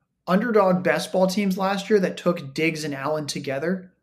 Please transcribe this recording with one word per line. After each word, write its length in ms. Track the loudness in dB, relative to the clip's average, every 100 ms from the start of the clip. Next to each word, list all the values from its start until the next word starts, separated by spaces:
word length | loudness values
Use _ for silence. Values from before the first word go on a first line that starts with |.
| _ _ 0
underdog 580 | 0 4 4 4 4
best 260 | 2 0 0
ball 160 | 0 2
teams 320 | 2 0 0
last 320 | -2 -2 2
year 80 | 2
that 180 | 2 -2
took 380 | -2 -2 -6
Diggs 300 | -2 -2 -2
and 100 | -6
Allen 320 | -6 -4 -4 -4
together 640 | -8 -6 -4 -2 -4 -8 _